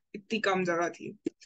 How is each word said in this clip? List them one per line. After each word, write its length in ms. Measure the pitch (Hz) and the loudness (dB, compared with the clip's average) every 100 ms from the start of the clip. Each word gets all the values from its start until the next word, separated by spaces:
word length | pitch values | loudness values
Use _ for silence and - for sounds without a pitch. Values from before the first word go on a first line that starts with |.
| _ | _
इतनी 240 | 214 - 226 | -14 -4 0
कम 260 | 196 185 | 2 2
जगह 240 | 185 170 170 | 2 2 0
थी। 300 | - - 202 - - | -2 -12 -6 -8 -8